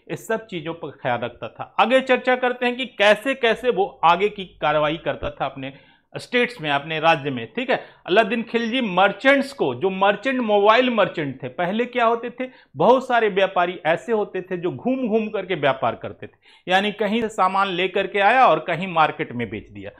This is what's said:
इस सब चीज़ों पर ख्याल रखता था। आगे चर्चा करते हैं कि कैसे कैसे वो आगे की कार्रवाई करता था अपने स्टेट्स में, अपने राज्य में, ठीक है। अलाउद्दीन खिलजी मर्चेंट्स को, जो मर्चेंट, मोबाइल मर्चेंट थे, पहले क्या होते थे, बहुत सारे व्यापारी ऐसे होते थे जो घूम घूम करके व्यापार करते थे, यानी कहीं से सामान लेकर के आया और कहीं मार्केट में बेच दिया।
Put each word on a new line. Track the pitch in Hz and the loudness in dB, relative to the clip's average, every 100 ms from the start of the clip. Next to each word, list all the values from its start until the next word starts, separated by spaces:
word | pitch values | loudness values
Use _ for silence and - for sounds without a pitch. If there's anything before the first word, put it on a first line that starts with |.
| - | -12
इस | 165 - | -12 -6
सब | 220 220 | -6 -6
चीज़ों | 175 156 | -10 -10
पर | 165 151 | -10 -12
ख्याल | - 135 120 | -6 -2 -2
रखता | 117 - 113 | -4 -10 -14
था। | - - - | -12 -10 0
आगे | 220 262 | 4 4
चर्चा | 262 247 254 247 | 2 0 2 0
करते | 247 247 247 | 0 -2 -4
हैं | 247 | -4
कि | 254 | -8
कैसे | - 294 208 269 269 | 2 4 4 2 0
कैसे | 226 214 247 | 0 0 0
वो | 190 202 - | 0 0 2
आगे | 160 175 208 | 4 4 2
की | 208 180 | -2 -14
कार्रवाई | - 151 151 151 160 | -4 0 2 0 -2
करता | 156 131 147 | -6 -6 -6
था | - 139 | -6 -8
अपने | 135 135 139 _ _ _ 143 | -6 -14 -14 _ _ _ -16
स्टेट्स | - 247 247 - | -4 0 0 -2
में, | 151 | -2
अपने | 143 151 160 | -2 -2 0
राज्य | 160 160 143 | 2 2 0
में, | 123 113 | -6 -8
ठीक | - 247 | -8 -2
है। | - - _ - | -2 -4 _ 0
अलाउद्दीन | 196 208 233 | 2 2 0
खिलजी | 226 233 233 254 | -2 -4 -2 -4
मर्चेंट्स | 226 180 196 185 269 277 254 | -2 2 2 2 2 2 0
को, | - 160 120 | -2 -2 0
जो | 185 | -4
मर्चेंट, | 190 196 202 269 254 | 0 0 0 -2 -2
मोबाइल | 220 208 202 226 254 | 0 2 6 4 4
मर्चेंट | 226 180 - 143 127 | 2 0 0 -6 -6
थे, | 127 | -10
पहले | - 175 220 240 | -4 -4 -2 -2
क्या | 247 233 | 0 0
होते | 233 240 | 0 -4
थे, | 233 254 - _ 135 | -8 -10 -12 _ 0
बहुत | 185 262 262 | 4 4 4
सारे | 240 214 | 0 2
व्यापारी | 185 190 185 175 185 151 | 2 0 2 -2 -2 -2
ऐसे | 165 - | -2 0
होते | 220 202 185 | -2 -2 -6
थे | 180 180 | -6 -6
जो | 170 | -6
घूम | 131 226 262 247 | -4 -4 -2 0
घूम | 220 214 | -2 -2
करके | 214 190 170 | -6 -6 0
व्यापार | 139 - 120 113 | 0 0 -2 -4
करते | 107 - 104 | -10 -14 -18
थे, | _ _ _ - | _ _ _ -2
यानी | 185 208 | 0 0
कहीं | 202 208 226 | -4 -2 -2
से | 220 | -4
सामान | 214 185 190 196 | 0 0 2 0
लेकर | 175 185 180 180 | 0 -2 -2 -2
के | 202 | 2
आया | 196 254 233 | 4 6 6
और | 156 | 4
कहीं | - 165 190 | 0 -6 -2
मार्केट | 165 151 151 147 | 2 2 2 -8
में | 120 110 | -6 -8
बेच | 107 - | -8 -12
दिया। | 101 98 | -16 -16